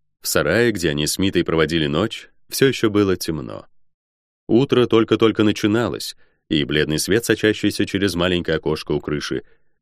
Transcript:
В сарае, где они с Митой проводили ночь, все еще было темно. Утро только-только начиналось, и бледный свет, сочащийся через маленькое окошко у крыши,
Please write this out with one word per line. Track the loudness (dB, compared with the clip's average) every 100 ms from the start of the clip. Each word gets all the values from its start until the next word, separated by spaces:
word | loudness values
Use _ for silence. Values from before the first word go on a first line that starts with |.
| _ _
В | -4
сарае, | 0 2 2 2
где | 0 -2
они | 0 -2
с | -2
Митой | 0 0
проводили | 0 0 0 0 0
ночь, | 0 -2 -6 -16 _ _
все | 0 2
еще | 2 0
было | 2 2 0
темно. | -4 -8 -8 -14 -18 _ _ _ _ _ _ _ 0
Утро | 2 4 2 4
только-только | 4 4 4 2 2
начиналось, | 0 0 0 0 -2 -4 -10 -14 _ _ _
и | -2 0
бледный | 0 0 -2
свет, | 0 0 2
сочащийся | 0 0 0 -2 -2 -2
через | 0 -2 0
маленькое | 0 0 0 -2
окошко | -2 -4 -4
у | -6
крыши, | -4 -6 -4 -8 -10 _ _ _